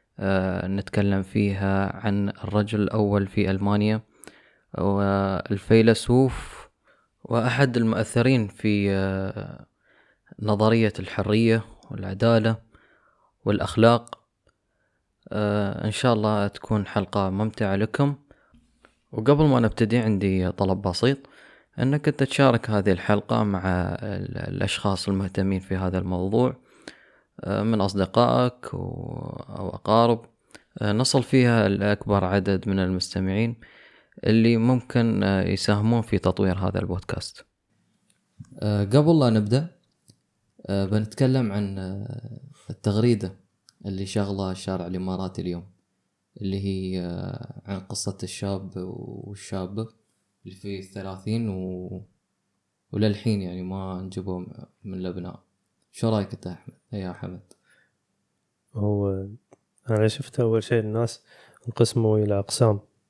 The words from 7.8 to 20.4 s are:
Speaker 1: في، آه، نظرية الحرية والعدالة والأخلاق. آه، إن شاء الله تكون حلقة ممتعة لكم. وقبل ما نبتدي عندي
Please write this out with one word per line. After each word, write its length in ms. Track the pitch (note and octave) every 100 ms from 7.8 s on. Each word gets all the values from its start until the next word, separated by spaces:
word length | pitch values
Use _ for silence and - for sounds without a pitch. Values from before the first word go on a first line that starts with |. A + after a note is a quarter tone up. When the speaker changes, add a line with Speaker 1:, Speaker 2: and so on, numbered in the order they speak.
| A2+ G#2+ A2 A#2+ A#2+ C3 G#2
Speaker 1:
في، 420 | - G#2+ G#2 G2+
آه، 760 | G2 F#2+ F#2+ F#2+ G#2+ G2 - - _ _ _ _ _ _ -
نظرية 520 | G#2+ G#2 G#2+ A#2 A2 G2+
الحرية 680 | F#2 - F#2+ G#2+ A#2 A2+ G#2+ - -
والعدالة 680 | F#2 F#2+ F#2+ A#2 A#2 A2 A2+ - _ _ _ _ _ _ _
والأخلاق. 760 | - G#2 - - A2+ A#2+ - - _ _ _ _ _ _ _ _ _ _ -
آه، 560 | G#2 G#2 G#2 G2+ G#2+
إن 60 | A2
شاء 220 | G#2 B2+
الله 360 | A2+ G#2+ G#2+ G2+
تكون 380 | - - G#2+ F#2+
حلقة 440 | - F#2+ G2+ F#2+
ممتعة 460 | F#2+ A2 - G#2 G2
لكم. 400 | G#2+ - C#3 C#3+ _ _ _ _ _ _ _ _ _
وقبل 320 | - A2+ D3
ما 160 | D#3 B2+
نبتدي 380 | A2+ - A2 A#2
عندي 520 | A2+ G2+ G2+ F#2+